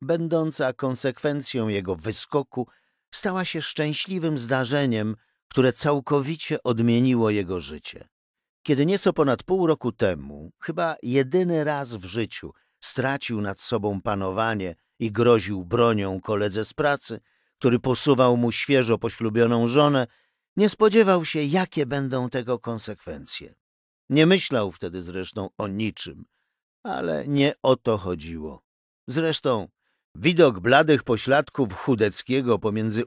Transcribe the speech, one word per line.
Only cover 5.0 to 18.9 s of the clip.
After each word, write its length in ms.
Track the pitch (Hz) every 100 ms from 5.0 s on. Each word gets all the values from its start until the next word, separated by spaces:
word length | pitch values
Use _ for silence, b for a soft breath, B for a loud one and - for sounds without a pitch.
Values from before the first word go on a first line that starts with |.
| 107 104 _ _ _
które 240 | 135 127
całkowicie 920 | - 151 143 - 143 135 165 - 156
odmieniło 680 | 127 113 117 117 131 120 110
jego 300 | 104 87 92
życie. 480 | 73 76 - - - _ _ _ _ _
Kiedy 220 | - 135 156
nieco 280 | 196 190
ponad 300 | 165 139 117
pół 240 | - 190 165
roku 240 | 151 123
temu, 600 | - 101 78 69 73 80 _
chyba 340 | - 160 165 -
jedyny 600 | 120 135 131 180 175 160
raz 320 | 151 143 123 110
w 100 | 90
życiu, 480 | 113 104 - 82 - _ _
stracił 580 | - - 131 139 - 107
nad 180 | 104 98
sobą 420 | - 113 104 98
panowanie 720 | 110 98 95 98 113 104 92 - _ -
i 120 | 113
groził 540 | 110 120 113 95 95 87
bronią 560 | 113 117 107 98 95
koledze 440 | - 104 107 104 104
z 80 |
pracy, 460 | - 147 139 - 110 _ _ _ _
który 200 | 127 120
posuwał 580 | 131 120 151 127 127 120
mu 140 | 120
świeżo 460 | - - 135 117